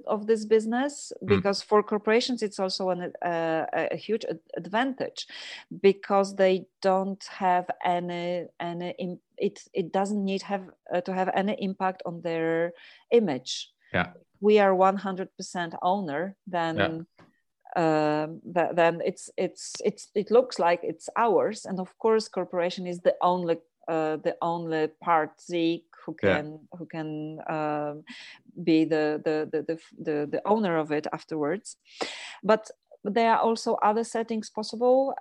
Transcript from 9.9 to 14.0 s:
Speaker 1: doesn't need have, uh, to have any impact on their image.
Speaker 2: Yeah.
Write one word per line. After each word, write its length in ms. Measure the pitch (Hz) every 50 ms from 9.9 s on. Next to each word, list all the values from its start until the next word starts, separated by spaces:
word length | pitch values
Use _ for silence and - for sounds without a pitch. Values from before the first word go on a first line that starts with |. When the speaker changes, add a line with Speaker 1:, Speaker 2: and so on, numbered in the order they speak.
Speaker 1:
doesn't 320 | - 190 196 196 214 208 196
need 200 | 190 190 196 -
have, 260 | - 202 196 190 175 - _ _ - -
uh, 80 | 180
to 120 | 180 - 190
have 180 | 185 185 185 -
any 220 | - 190 202 - -
impact 440 | - 190 190 - 190 185 185 - -
on 160 | 180 170 170
their 520 | 165 175 165 165 165 165 165 165 165 170 170 - - - - - _ _
image. 640 | - 240 220 180 139 127 - - - - - - _ _ _ _
Speaker 2:
Yeah. 200 | - 95